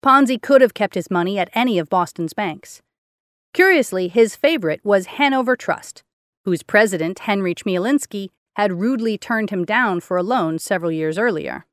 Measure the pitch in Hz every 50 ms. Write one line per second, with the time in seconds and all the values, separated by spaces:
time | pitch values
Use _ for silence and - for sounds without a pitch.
0 | - 277 262 277 277 233 262 226 - - 277 262 262 220 - - 214 190 - 190
1 | 170 - 196 175 175 185 202 196 180 - - 226 247 254 220 175 160 - 190 185
2 | 175 - - - 170 156 - - 208 180 156 - - - - - _ _ _ _
3 | _ _ _ _ _ _ _ _ _ _ _ - 359 381 370 311 240 - - 185
4 | 185 175 170 240 226 214 - - - 285 330 294 180 160 151 - _ 202 208 196
5 | 185 - - - 285 277 269 262 254 240 254 - - - 170 - - - - -
6 | _ _ _ _ _ _ _ _ _ 196 180 165 - - - 208 220 214 190 165
7 | 160 165 185 - - - 202 196 190 180 170 - - 208 180 180 185 240 285 285
8 | - _ - 202 196 185 _ _ _ _ _ - 208 202 185 175 196 233 269 240
9 | 226 226 214 - - - 233 220 214 196 208 185 175 170 208 240 254 214 185 175
10 | - - 185 180 180 202 254 254 175 160 160 165 - - 202 180 165 170 165 160
11 | 160 156 160 185 226 247 196 156 147 135 - - - _